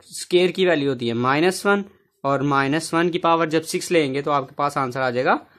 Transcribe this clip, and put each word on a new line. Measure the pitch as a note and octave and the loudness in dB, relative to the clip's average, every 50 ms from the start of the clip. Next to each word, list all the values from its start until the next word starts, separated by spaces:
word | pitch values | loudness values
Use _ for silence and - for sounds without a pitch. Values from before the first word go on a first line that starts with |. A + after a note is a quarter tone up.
| _ | _
स्क्वायर | - - - - - F3 F3+ F3+ F3+ | -18 -16 -14 -4 0 2 4 4 2
की | - F3+ F#3 | 2 2 2
वैल्यू | F3+ E3 D3 C#3 C#3 | 2 2 2 0 -2
होती | C3+ A#2+ A#2+ A#2 | -2 -2 -2 -2
है | A#2 | -2
माइनस | A#2 B2 B2+ C3+ D3+ E3 F#3 F#3 - - | 0 0 2 2 2 2 2 0 0 0
वन | G3+ G3+ G3+ G3 - - _ _ _ _ _ - | 0 0 0 0 -6 -12 _ _ _ _ _ -4
और | C#3 C#3 C#3 C#3 | -2 -2 0 0
माइनस | D3 C#3+ C#3 C3+ C3+ C#3+ E3 D#3+ - E3 | 0 2 2 2 0 0 -2 -2 -2 0
वन | E3 E3+ F3+ | 0 0 0
की | E3 E3+ | 0 0
पावर | E3+ E3 E3 E3 E3 D#3 | 0 2 2 2 0 0
जब | D#3 D#3+ | -2 -2
सिक्स | D#3+ - - F3+ - - | -2 -4 -6 -6 -4 0
लेंगे | F3+ E3 D3+ C3+ C3 C#3 | 0 2 2 0 -2 -4
तो | C3+ D#3 | -2 -2
आपके | D3 C#3+ C3+ C3+ - | -2 -2 -2 -4 -4
पास | - C#3+ C3+ - C#3+ | -4 -4 -2 -2 -2
आंसर | C3+ B2 B2 C3+ | -4 -4 -2 -2
आ | C3 B2+ | -2 -2
जाएगा | A#2+ B2 C3 F3 A3+ - - - _ | 0 0 0 2 0 0 -2 -8 _